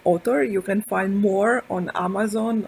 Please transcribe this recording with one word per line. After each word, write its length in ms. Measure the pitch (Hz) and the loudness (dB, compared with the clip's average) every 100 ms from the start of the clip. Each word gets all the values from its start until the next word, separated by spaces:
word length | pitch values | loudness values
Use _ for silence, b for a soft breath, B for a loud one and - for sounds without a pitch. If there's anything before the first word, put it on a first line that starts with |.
author. 400 | - 170 233 269 | 2 2 2 0
You 180 | 262 196 | 2 0
can 200 | 185 202 | -2 -2
find 380 | - 190 196 202 | -2 -2 0 2
more 440 | 202 190 202 180 - | 2 2 2 0 -2
on 200 | 185 180 - | -4 -4 -4
Amazon 720 | 180 196 220 220 226 226 | -2 -2 -2 -2 -2 -2